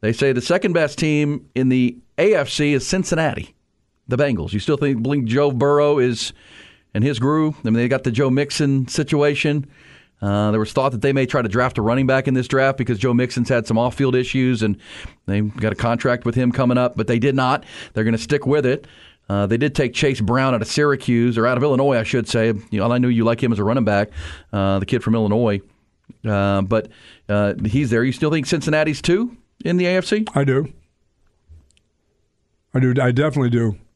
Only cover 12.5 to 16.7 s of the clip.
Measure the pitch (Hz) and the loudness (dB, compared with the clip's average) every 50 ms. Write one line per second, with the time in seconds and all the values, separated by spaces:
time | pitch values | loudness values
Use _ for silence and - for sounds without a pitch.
12.5 | - 135 131 135 135 135 131 120 123 98 98 131 120 120 127 123 - 131 120 110 | 0 2 2 2 2 0 -2 -2 -2 0 0 2 2 2 0 0 0 -4 -2 0
13.5 | 135 120 110 - 113 113 117 127 123 - 139 131 127 127 127 123 - 135 131 127 | 0 0 0 0 0 0 0 0 0 0 0 2 2 0 0 0 0 0 2 2
14.5 | 127 113 110 107 104 - - - - - - - - _ _ - 98 101 107 107 | 0 0 0 -2 -2 -4 -8 -20 -20 -20 -20 -20 -20 _ _ -4 -2 -2 -2 -2
15.5 | 104 - 107 110 104 - - 120 117 117 - 135 123 120 - 117 117 131 127 123 | -4 -4 -4 -4 -2 0 -2 -2 -2 0 0 -2 -2 0 -2 -2 -2 0 0 0
16.5 | 120 - 135 123 | 0 0 0 2